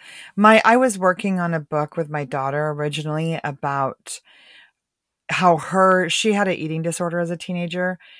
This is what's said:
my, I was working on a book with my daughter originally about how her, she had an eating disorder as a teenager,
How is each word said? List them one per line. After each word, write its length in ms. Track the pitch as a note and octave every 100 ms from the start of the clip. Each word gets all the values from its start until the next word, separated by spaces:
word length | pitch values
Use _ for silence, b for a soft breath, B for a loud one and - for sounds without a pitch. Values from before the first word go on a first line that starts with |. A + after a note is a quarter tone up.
| B B B
my, 280 | - G#3+ A3
I 120 | - A#3+
was 220 | C4 G3
working 400 | F#3 F3+ G3 F#3
on 160 | E3+
a 60 | E3
book 360 | D3 D3+ D3 -
with 120 | D3+
my 160 | D3+
daughter 460 | C#3 C#3+ C3+ C#3+ D3+
originally 680 | D3 D3 D3 D3+ D3+ E3 D#3+
about 760 | D3 C#3 C#3+ C#3 C3+ - - - b b b b b _ _ _ _ _ -
how 260 | - F3+ D#3+
her, 520 | - F#3+ F#3 F#3 E3+
she 240 | - A3
had 160 | G3+ G3
an 60 |
eating 280 | E3 D#3 D#3+
disorder 360 | E3 E3 E3+ F3
as 120 | E3+
a 60 | F3
teenager, 640 | - F3+ F3 F3+ F3+ F#3 B B